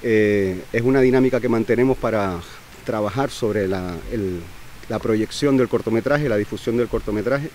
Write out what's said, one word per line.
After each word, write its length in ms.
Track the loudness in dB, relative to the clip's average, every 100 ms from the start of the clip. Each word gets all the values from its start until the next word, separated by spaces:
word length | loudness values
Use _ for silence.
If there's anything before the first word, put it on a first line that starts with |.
Eh, 600 | 4 4 4 4 0 -2 -4
es 100 | 0
una 180 | 2 4
dinámica 400 | 6 6 4 2
que 80 | 2
mantenemos 480 | 0 2 2 2 2
para 440 | 0 0 -2 -4 -10 -18 -20 -14
trabajar 460 | -6 -4 -2 -2 -4
sobre 380 | -2 -2 0 0
la, 260 | -2 -6 -8 -8
el, 280 | -4 -4 -4 -10 -16 -16 -18 -8
la 80 | -4
proyección 580 | 0 0 0 0 2 2
del 120 | 2
cortometraje, 600 | 0 0 0 2 0 2
la 80 | 0
difusión 400 | -2 -4 -2 0
del 120 | 0
cortometraje 600 | -2 -2 -4 0 -2 -4